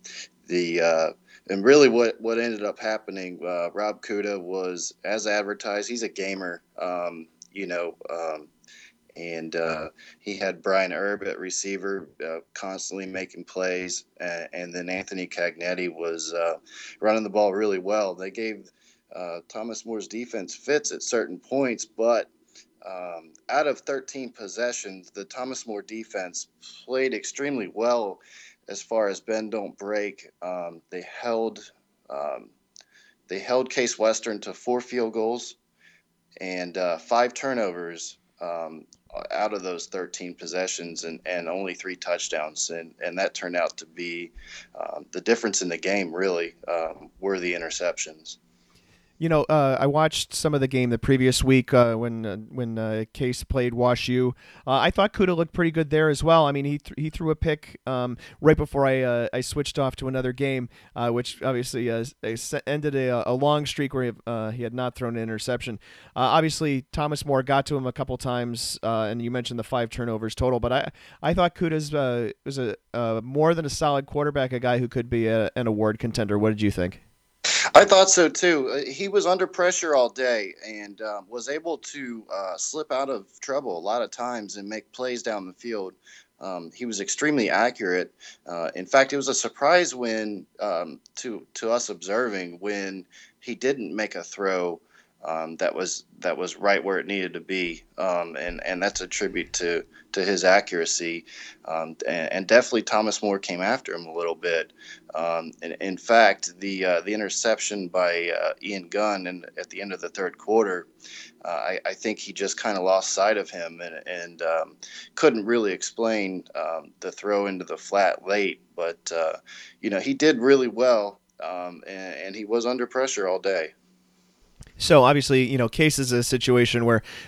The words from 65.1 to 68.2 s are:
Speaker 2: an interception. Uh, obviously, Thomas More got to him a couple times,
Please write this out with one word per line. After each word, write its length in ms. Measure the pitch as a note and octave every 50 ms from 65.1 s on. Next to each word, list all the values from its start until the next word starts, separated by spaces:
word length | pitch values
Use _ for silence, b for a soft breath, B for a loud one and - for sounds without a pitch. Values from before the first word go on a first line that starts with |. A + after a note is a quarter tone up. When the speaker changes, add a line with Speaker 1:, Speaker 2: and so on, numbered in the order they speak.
| A#2
Speaker 2:
an 60 | A2+ A2+
interception. 560 | A2+ A2 G#2+ - C3 B2 A#2+ - B2 G#2+ B B B B B B B B
Uh, 60 | -
obviously, 640 | C3 A#2 B2+ D#3+ D#3+ D#3 - - D#3+ D3 C#3 B2+ - _
Thomas 340 | - D#3 D3 D3+ D3+ - -
More 160 | D3 C#3 C3
got 240 | B2+ C3+ C3+ C#3 C3+
to 100 | - D3+
him 120 | C3+ C3 B2+
a 40 |
couple 240 | - - C3 C3 B2+
times, 600 | B2